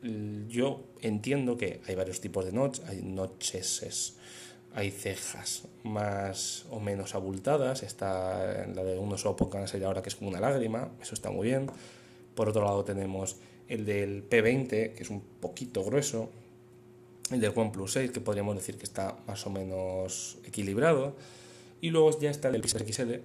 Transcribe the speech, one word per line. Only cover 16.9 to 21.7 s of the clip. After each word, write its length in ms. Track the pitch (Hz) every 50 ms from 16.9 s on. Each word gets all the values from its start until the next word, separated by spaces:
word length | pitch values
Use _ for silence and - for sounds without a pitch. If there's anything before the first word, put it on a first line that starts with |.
| - - - - - - - -
el 100 | 127 127
del 140 | 110 104 101
OnePlus 380 | 117 113 107 104 95 95 98 -
seis, 180 | 135 131 120
que 80 | - -
podríamos 380 | 104 - 104 101 101 104 104 98
decir 200 | - - 92 -
que 60 | -
está 340 | 98 - - 95 95 - - -
más 200 | - 101 95 -
o 40 | 101
menos 880 | 98 95 95 95 95 95 92 92 92 95 95 92 - - - - - - -
equilibrado, 720 | - 113 - 104 95 98 107 139 165 165 135 131 143 143 - - - - - - - - - - -